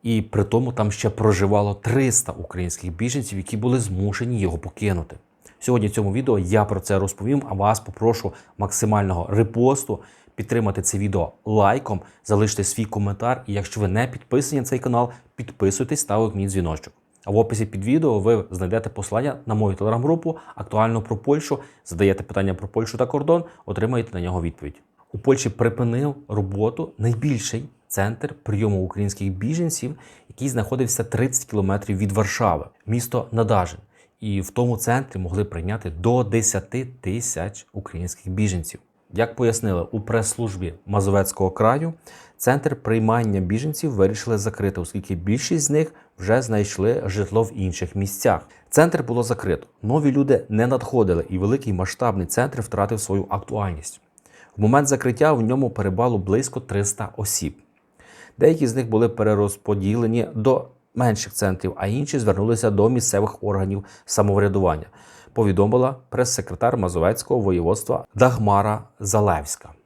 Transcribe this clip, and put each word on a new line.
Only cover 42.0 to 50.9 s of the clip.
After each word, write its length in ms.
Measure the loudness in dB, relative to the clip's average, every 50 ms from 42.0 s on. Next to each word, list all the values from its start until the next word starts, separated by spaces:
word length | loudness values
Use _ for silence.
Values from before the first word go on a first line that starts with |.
| _ -20 -20 -20 -20 -20 _
центр 400 | _ 2 2 2 2 2 -2 -4
приймання 640 | -2 -2 0 2 2 4 4 4 4 2 2 0 0
біженців 520 | 0 0 -2 -2 -2 -4 -6 -4 -4 -4 2
вирішили 460 | 4 4 4 4 0 -2 -2 -2 0
закрити, 420 | 0 -2 -4 -2 -2 -2 -2 -2
оскільки 340 | -6 -6 -6 -8 -6 -6 -6
більшість 500 | -4 0 0 0 0 0 0 0 0 0
з 60 | 2
них 240 | 2 2 2 0 -4 -18 -20 _ _ _
вже 240 | 0 2 2 2 2
знайшли 600 | 2 0 0 0 0 0 0 0 0 0 0 -2
житло 360 | -4 -2 -2 -4 0 0 0 0
в 100 | 0 -2 -4
інших 380 | -4 -4 -2 -4 -6 -6 -4
місцях. 520 | -4 -4 -4 -6 -2 0 0 0 0 -2 -10 -20 -20 _ _
Центр 320 | 4 4 4 6 4 -2 -2
було 200 | -2 -2 -2 0
закрито, 440 | -2 -2 -4 0 -2 -2 -2 -4 _ _ _ -4
нові 300 | 0 0 2 2 2 2
люди 320 | 2 4 4 4 2 2 0
не 180 | 0 2 2
надходили 580 | 2 2 0 -2 0